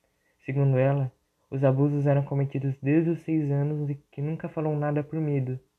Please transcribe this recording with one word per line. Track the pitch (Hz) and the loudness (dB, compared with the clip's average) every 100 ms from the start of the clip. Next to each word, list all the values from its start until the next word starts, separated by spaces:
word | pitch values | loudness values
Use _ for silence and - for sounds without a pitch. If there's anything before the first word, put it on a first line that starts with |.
| _ _ _ _ - | _ _ _ _ -4
Segundo | 135 143 127 | 2 2 4
ela, | 135 139 131 _ _ _ _ | 2 2 -2 _ _ _ _
os | 135 | 0
abusos | 135 135 147 147 143 | 2 4 2 2 2
eram | 139 | 2
cometidos | 139 139 139 139 135 135 | 0 -2 -2 -2 -4 -2
desde | 135 156 165 | 2 2 2
os | 165 | -2
seis | - 160 143 | -2 -2 0
anos | 143 143 151 147 | 0 -2 -2 -4
e | 143 _ | -6 _
que | - | -8
nunca | 147 160 170 | -6 -6 -6
falou | 165 156 151 | -4 -2 -2
nada | 147 147 | 0 -2
por | 143 160 | -2 -4
medo. | 156 143 127 127 _ | 0 0 -2 -6 _